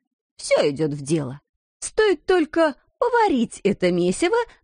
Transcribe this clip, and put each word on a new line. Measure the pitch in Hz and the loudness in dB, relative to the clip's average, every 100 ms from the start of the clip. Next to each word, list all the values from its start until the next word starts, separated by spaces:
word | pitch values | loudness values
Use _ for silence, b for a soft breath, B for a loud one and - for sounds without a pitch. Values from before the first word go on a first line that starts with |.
| _ _ _ - | _ _ _ -12
Все | - 554 156 | -2 0 0
идет | 139 156 | 0 -4
в | 143 | -4
дело. | 139 165 135 139 _ _ _ - | -4 -4 -4 -12 _ _ _ -16
Стоит | - - 427 339 - | -8 0 0 0 0
только | 370 302 339 311 - _ - | 0 0 0 0 0 _ -4
поварить | 494 480 415 262 240 - | 0 2 2 0 -2 -2
это | 196 - 180 | -4 0 0
месиво | 175 175 - 349 466 466 b | 0 0 0 0 0 -2 b